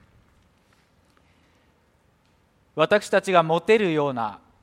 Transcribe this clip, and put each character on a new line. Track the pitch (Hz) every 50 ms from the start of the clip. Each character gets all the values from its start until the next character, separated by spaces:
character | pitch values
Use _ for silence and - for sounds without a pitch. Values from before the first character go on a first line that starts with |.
| _ _ _ _ _ _ _ _ _ _ _ _ _ _ _ _ _ _ _ _ _ _ _ _ _ _ _ _ _ _ _ _ _ _ _ _ _ _ _ _ _ _ _ _ _ _ _ _ _ _ _ _ _ _ _
私 | 151 156 - 202 208 - -
た | 214 190
ち | - 196
が | 185 170 160
持 | 160 165 170
て | - - 220
る | 226 208 175 156
よ | 151 143
う | 143 127
な | 120 113 104 101 - _ _ _ _